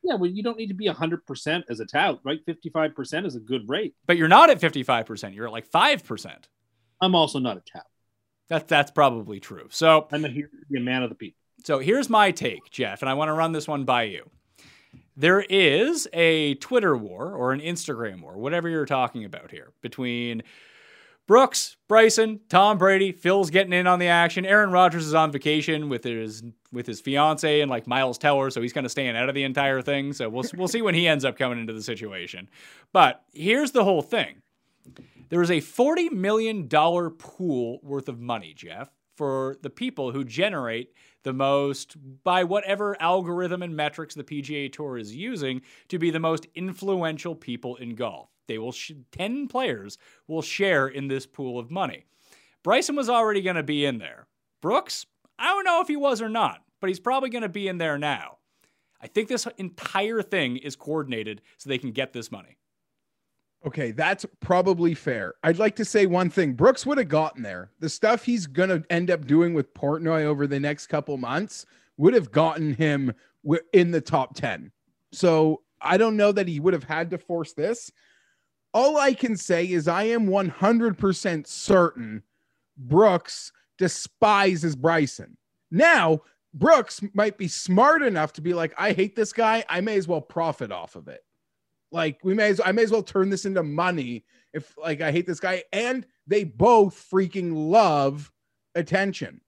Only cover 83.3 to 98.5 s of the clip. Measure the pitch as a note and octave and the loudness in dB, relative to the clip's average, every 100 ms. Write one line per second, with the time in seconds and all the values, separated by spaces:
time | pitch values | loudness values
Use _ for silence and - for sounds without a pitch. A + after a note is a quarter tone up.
83.3 | - - _ _ _ F#3+ - - _ G#3+ | -16 -16 _ _ _ -4 -4 -14 _ 4
84.3 | G3+ G3 F3 E3 C#3 D3 E3 C#3+ - G2 | 4 2 0 -2 -2 0 2 0 -4 -18
85.3 | _ _ _ _ E3 D#4+ D#4 E3+ D#3 _ | _ _ _ _ 4 6 6 4 0 _
86.3 | _ _ C#3+ G#3+ D#4 A3 - G3+ G3+ G#3+ | _ _ 0 6 6 4 -8 -8 -2 -2
87.3 | G3+ F3+ - - F#3 C4+ D#4+ C#4 F#3 D#3 | -2 -8 -8 0 6 6 6 2 0 -2
88.3 | - D#3+ F3 E3 - G3 F3+ G3 A3+ G#3+ | -4 -4 -2 -2 -2 -2 0 0 0 -4
89.3 | - A3 A3+ - E3+ G3+ G#3 E3+ E3 - | 0 2 2 0 -4 0 -2 -2 -4 -4
90.3 | - E3 - A#2 F#2 E2 - C#2+ B1 _ | -4 -4 -4 -8 -10 -12 -18 -18 -20 _
91.3 | _ _ _ _ _ _ E3+ D#3+ C#3+ F#3 | _ _ _ _ _ _ -4 -4 -2 -2
92.3 | G3+ G#3+ G3+ F3+ G3+ A3+ A3 G3 G3 F#3+ | 2 2 2 2 2 2 2 0 -2 0
93.3 | F#3+ G3 F#3+ D#3 D3 F3+ F3 B2 A#2+ _ | 0 -2 -2 -2 0 0 0 -4 -8 _
94.3 | _ _ D#3 D3 - D#3 D3+ D#3 D#3 F3+ | _ _ -14 -14 -10 -6 -4 0 -2 -2
95.3 | E3 F#3 F#3 - F#3+ A#3+ C4 - _ - | -4 -4 -4 -4 -4 -2 -4 -8 _ -2
96.3 | G#3 F#3 A2 G3+ A#3 G3 - - F#3 F#3 | -2 -2 2 6 8 6 2 -2 0 0
97.3 | G3 F3 D#3+ D#3 G3+ G3+ D3 C#3 C#3+ D3 | -2 -4 -4 4 6 6 4 2 -2 -12
98.3 | _ _ | _ _